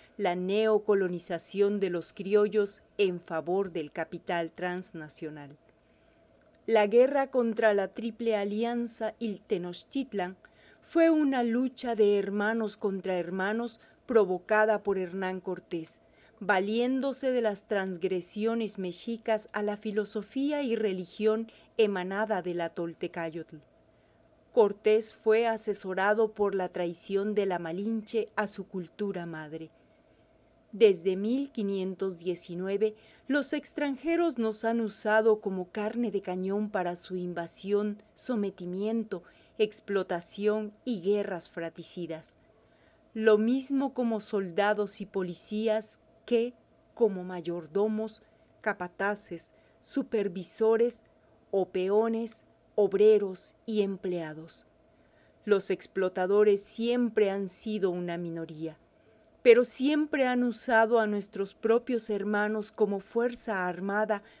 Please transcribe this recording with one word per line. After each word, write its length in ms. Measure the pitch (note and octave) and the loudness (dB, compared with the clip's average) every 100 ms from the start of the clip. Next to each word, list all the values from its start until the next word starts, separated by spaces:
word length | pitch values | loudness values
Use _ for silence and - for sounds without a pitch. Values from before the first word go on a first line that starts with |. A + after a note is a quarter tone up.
| - - | -18 -4
la 180 | F#3+ F3+ | -2 0
neocolonización 1400 | F#3 G#3 A3 G#3+ G#3+ G3 F#3 F3 - E3 - F#3+ G3+ G#3 | 0 2 4 4 4 2 2 -2 -6 -8 -4 2 2 2
de 100 | F#3 | 0
los 240 | F3 - | -2 -6
criollos 680 | - F#3+ G#3 G#3 G#3 G3+ - _ - | -10 2 4 4 2 0 -4 _ 0
en 200 | G3 F3 | 0 0
favor 520 | - D#3+ D3+ F#3+ G3 | -6 -6 -2 -2 -2
del 200 | E3 D3 | -6 -8
capital 600 | - D#3+ E3+ - F3 E3 | -8 -8 -8 -4 -4 -4
transnacional. 1080 | - F3+ F3+ F3+ E3 D3+ - D#3 D3+ C#3+ D3 _ _ _ _ _ _ _ _ _ _ - | -6 -6 -6 -10 -14 -14 -12 -12 -12 -18 -20 _ _ _ _ _ _ _ _ _ _ 0
La 180 | A3 G#3 | 2 6
guerra 460 | A#3 C4 C#4+ C4+ | 6 6 4 0
contra 420 | B3+ A#3 A3 A3 | 0 0 4 4
la 140 | G3+ F#3+ | 4 0
Triple 480 | - A3+ A3+ A3+ G#3+ | -4 -8 -4 -2 0
Alianza 800 | G3+ G#3 A#3 A#3+ A#3 - A3 - | 0 -2 -2 -2 -4 -6 -8 -4
y 220 | A3+ F#3+ - | -6 -6 -4
Tenochtitlan 880 | F#3 F3 F3 - C#4 C4+ G3+ F3+ F#3+ - _ _ _ | -4 -4 -10 -8 -6 -4 -4 -6 -8 -20 _ _ _
fue 280 | - E4 E4 | -2 4 6
una 340 | D#4 C#4+ C4 | 6 2 2
lucha 520 | A#3+ A#3 C4 - B3 A3+ | 0 0 -2 -4 -4 2
de 220 | G#3 G3+ | 4 4
hermanos 600 | G3 G3+ G#3 A3+ G#3 - | 0 -2 0 0 -4 -4
contra 400 | G#3 F#3+ F#3+ F3+ | -4 -4 -2 -2
hermanos 600 | E3 F#3+ G3 A3+ A#3+ - _ _ - | -2 -2 -2 -2 -6 -10 _ _ 2
provocada 800 | A3+ F#3+ F#3 - G#3+ G#3+ G#3 | 4 4 0 0 4 4 2
por 140 | G3+ F#3+ | 0 -2
Hernán 420 | F3+ F#3+ F#3 F#3 | -2 -4 -4 -6
Cortés, 600 | F#3+ F3 - E3+ D#3+ - _ _ _ - | -6 -8 -8 -8 -8 -16 _ _ _ -8
valiéndose 920 | G3 F#3+ G3+ A3+ B3 C4 C#4 C4+ C4 | 0 0 2 0 0 0 -2 -4 -2
de 100 | B3+ | 0
las 260 | A3 G3+ - | 0 -2 -4
transgresiones 1120 | G3+ F#3+ F3 F3+ F#3 E3+ G#3 A3 A#3 G#3+ G3 | -4 -2 -4 -4 -4 -6 -4 -2 -2 -4 -6
mexicas 720 | F#3 F3 - A3+ A3+ G#3+ - | -8 -8 -8 -6 -2 -2 -2
a 120 | G#3+ | -6
la 140 | G#3 G#3 | -4 -4
filosofía 840 | A3 G3+ G3+ G#3+ G3 C4 C#4 D4 | -4 -4 -4 -6 -8 -4 -2 -2
y 120 | C4 A3 | -2 0
religión 760 | G#3+ F#3+ F3 - G#3+ A3 A3+ - _ - | -2 -4 -8 -2 0 0 -4 -14 _ 0
emanada 640 | G#3+ F#3+ F3+ G3 G#3+ G3 | 2 2 -4 -4 -2 -2
de 120 | F3+ F3 | -2 -4
la 140 | E3 | -4
Toltecayotl. 880 | F3+ E3+ E3 E3+ F3 E3 E3 D#3 D3+ _ _ _ _ _ _ _ _ _ | -4 -8 -6 -8 -6 -8 -8 -12 -16 _ _ _ _ _ _ _ _ _
Cortés 600 | - G3+ G3+ G#3+ A3 A3 | 4 4 4 4 4 2
fue 320 | - A3 A3 A#3 | -4 2 4 4
asesorado 880 | A3 G#3+ G3 F#3+ F#3 G3 G#3+ A3 | -2 -4 -6 -4 0 2 4 2
por 220 | G#3+ G3+ F#3+ | 2 0 0
la 140 | F3+ | -2
traición 640 | F3+ F3 E3+ - G3 G#3 G#3 | -2 -4 -6 -4 -2 0 0
de 100 | G3 | 0
la 140 | F3 | 0
Malinche 680 | E3+ F3 G#3 A3+ G#3+ A#3 - - | -4 -4 -4 -4 -4 -4 -4 -4
a 120 | G#3 | -4
su 200 | G#3 F#3 | -6 -10
cultura 600 | F#3+ E3 - G3+ F#3+ E3+ | -10 -10 -6 -6 -6 -8
madre. 420 | D#3 D3+ D#3+ D#3+ _ _ _ _ _ _ _ _ _ _ | -10 -10 -12 -14 _ _ _ _ _ _ _ _ _ _
Desde 440 | G3 G#3+ F3 F#3 F#3 | 6 6 6 0 -2
mil 360 | G#3+ C4+ C#4 | 0 -2 -2
quinientos 640 | - G3 G3 F#3 F3+ F#3+ E3+ | -4 -2 -2 -4 -4 -6 -6
diecinueve, 800 | F3 F3 - F3 F#3+ G3+ G#3+ G#3+ - _ - | -6 -6 -6 -8 -4 0 -2 -4 -20 _ -4
los 260 | C#4+ - | -2 -2
extranjeros 840 | D4+ - - C#4+ C4 D#4+ E4+ E4+ A#3+ | -6 -6 -4 -4 -4 -2 0 0 0
nos 260 | A3 A3 A3+ | -4 -2 -2
han 160 | A#3 | 0
usado 580 | A3 - G#3+ A3 A3 G#3+ | -2 -4 2 4 6 4
como 300 | G3+ F#3 F3+ | 2 -4 -6
carne 400 | G#3+ G#3 A3+ A#3+ | -6 -4 -2 -2
de 120 | G3 | -2
cañón 500 | F#3+ F#3 F#3+ G3+ G#3+ | -4 -4 -2 -2 -2
para 240 | G3+ F3 F3 | -2 -2 -6
su 200 | - F#3 | -8 -8
invasión, 840 | F3+ E3+ E3+ - G3 G3+ G#3 G#3 - - | -6 -6 -8 -8 0 0 0 -6 -14 -14
sometimiento, 1080 | - A#3 G3+ G3 F3 F#3 G#3+ A3+ A3 F3+ - _ _ - | -6 -2 -2 -6 -8 -4 -2 -2 -4 -8 -10 _ _ -2
explotación 1120 | G#3+ - - G3+ F#3 F3 - - G#3 G#3+ G#3+ - B3+ | -2 -2 -4 -2 -2 -4 -6 -2 0 0 -4 -10 -6
y 160 | G#3 | -4
guerras 480 | F3 G#3 G3+ F3 - | 0 0 0 -6 -10
fratricidas. 880 | - E3 E3+ E3 F#3 E3 D#3+ - - _ _ _ _ _ _ _ | -10 -10 -10 -14 -10 -8 -10 -14 -20 _ _ _ _ _ _ _
Lo 240 | A3 A3 G#3+ | 2 6 6
mismo 560 | A3 C4+ C4 C4+ C#4 | 6 2 0 0 0
como 260 | C4 A#3 G#3+ | 0 0 -2
soldados 800 | G#3+ G#3 F#3 E3+ G3+ G#3 G3+ - | -2 -4 -2 0 2 2 -2 -6
y 40 | F#3+ | -8
policías 920 | G3 F#3 E3+ - G#3+ A3 G#3+ G#3+ - _ _ - | -6 -6 -6 -6 -2 0 0 -4 -14 _ _ -2
que, 280 | A#3 A#3+ - _ _ _ | 0 0 -6 _ _ _
como 300 | - A3 F#3 | 0 0 0
mayordomos, 1000 | F3+ F3+ E3 F3 D3+ F#3+ G#3+ G#3+ A3 - _ _ _ _ | -8 -8 -6 -8 -4 0 0 0 -6 -10 _ _ _ _
capataces, 920 | G#3+ G3+ F3+ - G3 G3+ - E3 - _ _ _ | -4 -4 -6 -4 -4 -4 -8 -14 -14 _ _ _
supervisores 1200 | - C#4 - A3 G3+ F3 E3+ - A3 A3+ A#3+ - _ _ _ _ _ | -8 -6 -2 -2 -2 -6 -10 0 2 4 2 -2 _ _ _ _ _
o 160 | G3 F#3 | -2 -2
peones, 720 | F#3+ F#3 G#3 A3+ A3+ A3+ - _ _ _ - | -2 2 2 2 -2 -6 -12 _ _ _ 0
obreros 800 | G3+ G3+ G#3+ G#3+ G3 F#3 - _ - | 2 6 6 6 2 -8 -16 _ -4
y 160 | G#3+ | 0
empleados. 840 | G3 F#3+ F#3 F3 D#3 D#3 E3 - _ _ _ _ _ _ _ _ | 0 -2 -4 -4 -6 -12 -16 -20 _ _ _ _ _ _ _ _
Los 280 | G#3+ G3+ G3 | 0 0 0
explotadores 920 | F#3+ - G3 F#3 F#3 F#3 G#3 G#3+ G3+ | -6 -6 -4 -2 0 2 4 6 4
siempre 680 | - - A#3 B3 A#3+ A3 G3+ | 0 -4 0 2 2 2 2
han 200 | G3 F#3+ | 0 -6
sido 400 | - A3 G#3+ F#3 | -10 -6 -2 0
una 280 | F3+ F3 E3+ | -2 -4 -6
minoría, 600 | E3+ E3 D#3+ D#3 D#3+ - _ _ _ _ _ _ | -6 -8 -10 -8 -10 -12 _ _ _ _ _ _
pero 240 | B3+ A#3 A#3+ | 10 10 8
siempre 600 | - C4+ D4+ D4+ D4 B3+ | 2 2 2 2 0 2
han 200 | B3 B3 | 2 0
usado 540 | A#3 - A3+ A3+ A#3 | -2 2 4 6 4
a 80 | G#3+ | 2
nuestros 460 | G#3 G3 G3 G3 | -2 -4 -8 -8
propios 560 | - A3 A#3 A#3+ A#3+ - | -4 2 2 2 -4 -2
hermanos 640 | G#3 G3+ G#3 G#3 G#3+ G#3 | -4 0 0 0 -2 -6
como 300 | - G#3 G3 | -2 0 0
fuerza 680 | - A#3 B3 A#3+ - G3 F3+ | -4 -2 -2 -4 -6 -4 -2
armada 560 | E3+ G3 G3+ G#3+ G3+ - - | -4 -2 0 0 -2 -6 -20